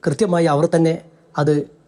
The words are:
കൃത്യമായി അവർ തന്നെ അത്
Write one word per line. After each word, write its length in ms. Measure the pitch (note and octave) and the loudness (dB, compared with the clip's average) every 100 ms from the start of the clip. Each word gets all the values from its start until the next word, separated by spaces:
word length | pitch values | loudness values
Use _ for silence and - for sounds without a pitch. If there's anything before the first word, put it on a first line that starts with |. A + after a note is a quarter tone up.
| - | -4
കൃത്യമായി 420 | C#3+ G#3+ F3 E3 | -2 0 2 2
അവർ 120 | C#3+ E3 E3+ | 0 0 2
തന്നെ 200 | D#3+ E3 - _ _ - | 0 -2 -10 _ _ -4
അത് 120 | D3 D3 C#3 - | 0 -2 -4 -16